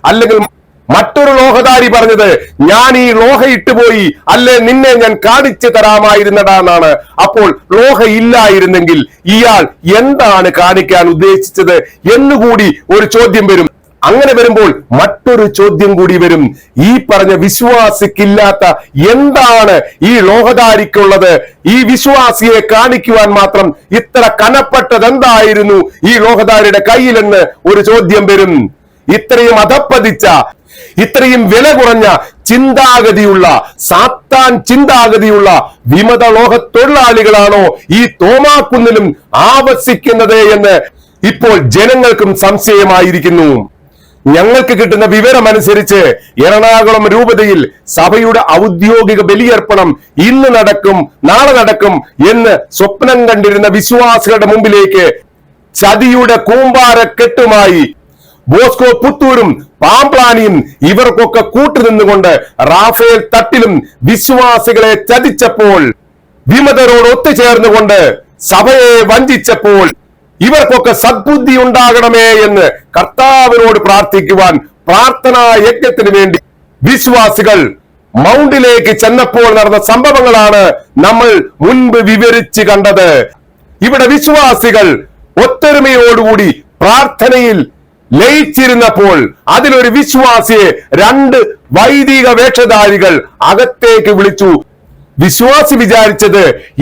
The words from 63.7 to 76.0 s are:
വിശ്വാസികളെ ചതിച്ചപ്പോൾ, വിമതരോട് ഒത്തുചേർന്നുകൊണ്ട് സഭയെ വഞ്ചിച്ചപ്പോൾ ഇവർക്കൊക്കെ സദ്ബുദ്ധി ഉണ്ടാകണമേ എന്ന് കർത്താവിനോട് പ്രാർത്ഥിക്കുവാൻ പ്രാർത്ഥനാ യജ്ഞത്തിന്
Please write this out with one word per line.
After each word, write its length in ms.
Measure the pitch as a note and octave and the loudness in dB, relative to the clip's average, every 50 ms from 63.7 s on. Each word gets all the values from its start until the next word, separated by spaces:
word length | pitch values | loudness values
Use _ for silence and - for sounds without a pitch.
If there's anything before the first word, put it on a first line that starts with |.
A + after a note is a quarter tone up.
| F#3 D3+ - - _ _ B2 | -2 -4 -6 -8 _ _ -4
വിശ്വാസികളെ 920 | D#3+ A3+ G3+ - - C4 B3 B3+ B3 A#3+ A3+ A3+ A#3 A#3 A3+ A3+ A3 G#3+ | -2 -2 -2 -2 -2 0 0 2 2 0 0 0 -2 0 0 0 0 0
ചതിച്ചപ്പോൾ, 1000 | - - - A#3+ B3 B3 C#4+ - - B3 A3 - - G#3+ G3+ G3 F3+ D3 A#2+ G#2+ _ _ _ _ _ _ _ _ _ - B2+ | -2 -2 -2 -2 0 0 -2 -2 -2 -2 -2 -2 0 0 2 2 2 0 -2 -4 _ _ _ _ _ _ _ _ _ -4 -2
വിമതരോട് 600 | G3 C4 C#4+ C#4 C4 C4 B3+ B3 A#3+ A#3+ A#3 A#3+ | 0 0 2 2 2 2 2 2 2 2 2 2
ഒത്തുചേർന്നുകൊണ്ട് 1080 | B3+ C4 - D#4 C#4 - B3 A#3+ A#3+ A3+ A3 A3 G#3 A3 G#3+ G3+ G#3 F#3+ D#3+ B2+ G2+ - - _ _ - | 0 0 0 -2 0 0 0 2 2 2 2 2 2 0 0 2 2 2 0 0 -2 -4 -10 _ _ -14
സഭയെ 640 | - - F#3 F#3 A3 B3+ C4 C4 B3 A#3+ A#3 A#3 A3 | -8 -4 -2 0 0 2 2 2 2 2 2 2 2
വഞ്ചിച്ചപ്പോൾ 840 | G3 A3 B3+ C4+ C4+ C4 G3+ - - A3+ - - G#3 G3+ G3 F#3 D#3+ - - _ _ _ _ _ _ _ - | 0 0 0 0 0 -2 -2 -2 -4 -4 -2 0 0 2 2 0 -2 -4 -8 _ _ _ _ _ _ _ -4
ഇവർക്കൊക്കെ 520 | E3+ B3 D4+ D4+ C#4 A#3+ B3+ A#3+ - A#3+ A3+ | -2 0 0 0 0 0 0 0 0 -2 -2
സദ്ബുദ്ധി 640 | - - A#3 A#3+ G#3 G3 D4 D4+ C4+ B3 C4 C4 | 0 -2 -2 -2 -2 -2 -2 -2 0 0 0 0
ഉണ്ടാകണമേ 840 | B3+ B3+ B3+ A#3+ B3+ B3 A#3+ A#3 A#3+ A#3 A#3 A#3 A3+ A3+ A3+ A3+ A3 G#3+ | 0 0 0 0 0 2 2 2 2 0 0 2 2 2 2 2 2 0
എന്ന് 260 | G#3 G3+ G3 F3 C3 - - _ _ - E3+ | 0 0 0 0 0 -2 -6 _ _ -4 -4
കർത്താവിനോട് 800 | F#3 - - - C4 C4+ C4+ C4 B3+ B3 A#3+ A#3 A#3 A3+ G#3+ G#3 | -4 -4 -2 -2 0 2 2 2 2 2 2 2 2 2 2 0
പ്രാർത്ഥിക്കുവാൻ 800 | - G3 G3 G3+ G3 G3+ - G3 F#3+ F#3+ G3 F#3+ F#3+ F3+ D#3+ C#3+ | 0 0 0 0 0 0 -2 -2 -2 0 0 0 0 0 0 -2
പ്രാർത്ഥനാ 960 | - - _ _ _ - F3 G#3 A#3+ C4 B3+ B3+ - B3+ B3+ B3 A#3+ A#3 A3+ | -6 -12 _ _ _ -2 0 0 0 0 -2 -2 -2 0 2 2 2 2 2
യജ്ഞത്തിന് 640 | G#3+ G#3 A#3 A#3 - D#4 B3 A#3+ - | 2 2 0 0 -2 -2 -2 -2 -2